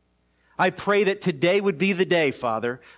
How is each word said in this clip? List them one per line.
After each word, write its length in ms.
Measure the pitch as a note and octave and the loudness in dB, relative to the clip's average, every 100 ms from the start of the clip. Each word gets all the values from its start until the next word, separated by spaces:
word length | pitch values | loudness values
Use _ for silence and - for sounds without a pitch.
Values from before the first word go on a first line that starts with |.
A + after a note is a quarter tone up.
| _ _ _ _ _ - | _ _ _ _ _ -2
I 120 | F#3 | -2
pray 340 | F#3 G3 G3+ | -2 0 2
that 160 | G3 G3 | 2 0
today 400 | F3+ C#3+ E3+ G3+ | -4 0 2 2
would 160 | G3 D3 | 0 0
be 160 | G3 | 0
the 140 | F3+ E3+ | 0 2
day, 240 | E3+ D3 | 2 0
Father. 500 | - A#2+ A2 A#2+ B2+ - | -2 -4 -2 -4 -6 -14